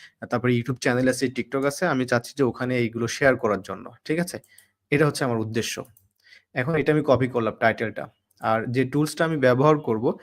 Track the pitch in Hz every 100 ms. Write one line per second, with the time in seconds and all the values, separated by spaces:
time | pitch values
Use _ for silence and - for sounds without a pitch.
0 | - - - 123 123 120 117 127 139 123
1 | 131 123 131 127 - 139 139 139 175 135
2 | 127 120 - - 127 - 127 127 117 113
3 | 117 - 139 131 110 98 95 95 - 117
4 | - 160 175 110 _ _ _ _ - 147
5 | 151 143 135 117 110 113 107 - - _
6 | _ _ _ - _ 143 127 160 139 151
7 | 147 123 127 123 110 - 113 110 110 107
8 | - _ _ _ 113 113 120 123 131 143
9 | 151 - 165 156 127 123 147 151 147 110
10 | 131 -